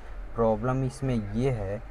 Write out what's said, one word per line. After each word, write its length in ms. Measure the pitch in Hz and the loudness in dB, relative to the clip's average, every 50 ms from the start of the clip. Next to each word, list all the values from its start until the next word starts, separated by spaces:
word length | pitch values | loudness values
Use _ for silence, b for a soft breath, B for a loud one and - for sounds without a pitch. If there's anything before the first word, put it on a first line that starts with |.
| B B B B - - - | B B B B -8 -4 0
problem 480 | 113 117 113 110 104 113 123 131 131 135 | 2 4 4 4 4 2 2 2 2 0
इसमें 500 | 127 123 - 135 131 123 113 104 104 101 | 0 -2 -2 0 0 0 0 0 0 0
ये 160 | 113 127 139 | 2 2 2
है 320 | 127 107 98 95 104 110 - | 2 0 -2 -4 -4 -6 -8